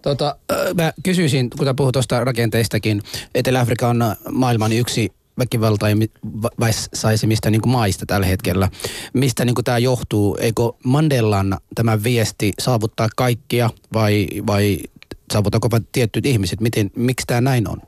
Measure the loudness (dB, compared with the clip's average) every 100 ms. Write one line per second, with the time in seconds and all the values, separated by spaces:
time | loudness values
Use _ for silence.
0 | -2 -2 -4 -4 -6 -2 -2 0 -2 -2
1 | -2 2 2 2 -2 -2 -2 2 0 0
2 | 0 0 0 0 0 0 0 0 0 -2
3 | -4 -14 -4 -2 0 2 2 0 2 2
4 | 0 -2 -6 0 2 2 2 0 0 -2
5 | -4 _ _ -6 -2 0 2 2 2 2
6 | 0 _ -12 -6 -6 -2 -2 -2 -6 -2
7 | 0 2 2 0 2 2 2 2 0 -2
8 | -2 0 0 0 0 0 0 -2 -10 -10
9 | -4 0 0 0 0 0 0 0 2 0
10 | -2 0 2 0 -2 0 -2 -2 0 2
11 | 4 2 2 2 0 -4 _ -2 0 2
12 | 2 0 0 0 -2 0 -2 0 -2 -2
13 | -2 0 0 0 _ 0 0 -2 _ 0
14 | 2 2 0 -4 -2 2 2 0 -6 -18
15 | -18 -18 _ 0 2 2 2 0 -2 -2
16 | 0 0 0 0 0 -2 -2 0 -2 0
17 | -2 -2 -2 0 2 2 0 -6